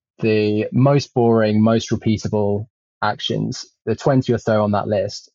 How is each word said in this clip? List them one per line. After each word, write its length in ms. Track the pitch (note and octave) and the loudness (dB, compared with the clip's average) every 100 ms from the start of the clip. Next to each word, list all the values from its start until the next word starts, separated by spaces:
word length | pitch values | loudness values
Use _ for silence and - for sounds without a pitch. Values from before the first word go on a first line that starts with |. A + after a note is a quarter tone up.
| _ - | _ -4
the 480 | A2 G#2+ G#2+ G#2+ G#2 | 0 2 2 0 0
most 440 | B2 C#3 C#3+ - B2+ | 2 4 2 0 0
boring, 480 | A#2 A2+ G#2+ G#2+ | 2 4 2 2
most 260 | A2 A2+ - | 2 2 -2
repeatable 800 | A2+ A2+ G#2+ G#2 G#2 G2+ G#2 A2+ _ _ - | -4 -2 -2 -2 -2 -2 -4 -6 _ _ -6
actions, 640 | A2 - - A2 A2 - - _ A2+ | -4 -4 -6 -4 -4 -8 -14 _ -6
the 80 | A2 | -2
twenty 360 | D3 C3 B2+ | 2 2 0
or 60 | A2+ | -2
so 260 | - G#2+ | 0 0
on 80 | G#2 | 0
that 160 | G2+ - | -2 -2
list 440 | G#2 G2+ - - | -2 -4 -8 -16